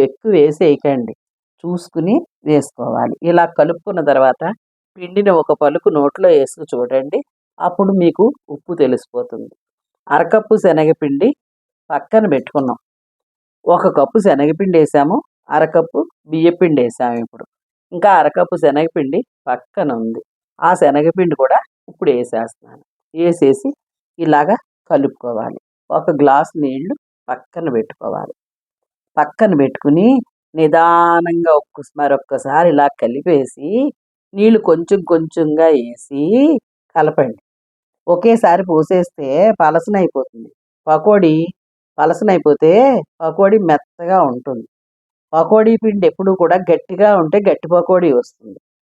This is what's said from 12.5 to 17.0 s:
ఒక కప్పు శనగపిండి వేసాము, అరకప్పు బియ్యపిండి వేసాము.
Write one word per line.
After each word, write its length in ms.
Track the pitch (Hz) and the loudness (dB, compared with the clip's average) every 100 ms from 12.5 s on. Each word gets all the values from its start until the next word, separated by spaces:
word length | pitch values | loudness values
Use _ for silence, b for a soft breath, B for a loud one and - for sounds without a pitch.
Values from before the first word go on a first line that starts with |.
| 147 131 - _ _ _ _ _ _ _ _ - | -6 -4 -6 _ _ _ _ _ _ _ _ -2
ఒక 180 | 175 185 - | 0 2 0
కప్పు 240 | 139 226 196 | 0 0 0
శనగపిండి 500 | 139 147 160 196 165 | 2 0 -2 0 2
వేసాము, 340 | 147 147 143 247 - _ - 151 | 2 2 0 -2 -6 _ -6 -2
అరకప్పు 440 | 160 165 165 - 339 _ 151 | 0 0 -2 -4 -8 _ -10
బియ్యపిండి 500 | 160 165 175 185 143 120 | 0 0 2 0 2 -2
వేసాము. 340 | - | -2